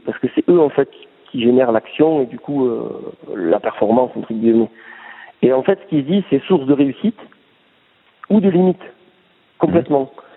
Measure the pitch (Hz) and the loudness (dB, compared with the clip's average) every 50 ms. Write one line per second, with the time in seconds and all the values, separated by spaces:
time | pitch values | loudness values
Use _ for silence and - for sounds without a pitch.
0 | - - 110 - - 127 - - - - 175 175 156 139 - - 139 - - - | -8 -10 -8 -6 -6 -4 -4 -2 0 2 4 4 2 2 0 -2 -2 -2 -6 -20
1 | - - _ _ _ _ - 131 113 120 123 127 131 120 113 110 - - - - | -20 -20 _ _ _ _ -6 -2 2 2 4 4 2 2 0 -2 -4 -4 -2 0
2 | 151 160 160 151 131 120 135 120 - - 143 139 131 123 117 117 120 113 110 - | 0 2 2 0 -2 -4 -8 -12 -10 -6 -4 -2 -2 -2 -2 -4 -6 -8 -12 -12
3 | 101 - - - - - - 104 90 82 90 101 - 117 - - 110 104 110 123 | -14 -16 -18 -18 -16 -12 -8 -4 -2 0 0 0 0 -4 -4 -2 0 2 2 2
4 | 123 123 - 110 107 - 113 110 113 113 113 113 113 110 - - - - - - | 0 0 -4 -8 -10 -8 -6 -2 2 2 2 2 2 -2 -4 -14 -20 -20 -20 -20
5 | - - - - - - - _ - 123 131 131 131 - 196 190 - - 165 151 | -20 -20 -20 -20 -20 -20 -6 _ 0 2 2 2 0 0 -2 -2 -4 -4 -4 -4
6 | 135 139 180 202 180 - - 139 - - 190 165 135 131 147 131 143 139 127 - | -2 0 0 -2 0 0 -2 -2 0 0 0 0 2 2 2 2 0 0 -2 -4
7 | - 202 - - - - _ _ _ _ _ _ _ _ _ _ _ _ _ _ | -4 -4 -4 -6 -12 -20 _ _ _ _ _ _ _ _ _ _ _ _ _ _
8 | _ _ _ _ - - 202 214 180 196 165 175 185 185 180 - - - - _ | _ _ _ _ -4 0 0 2 2 2 2 2 2 2 0 -2 -6 -20 -20 _
9 | _ _ _ _ _ _ _ _ _ _ _ - - 180 175 170 151 - 151 139 | _ _ _ _ _ _ _ _ _ _ _ -4 -2 0 0 0 0 0 -2 -2
10 | 135 135 - - - - - | -2 -4 -10 -20 -20 -20 -20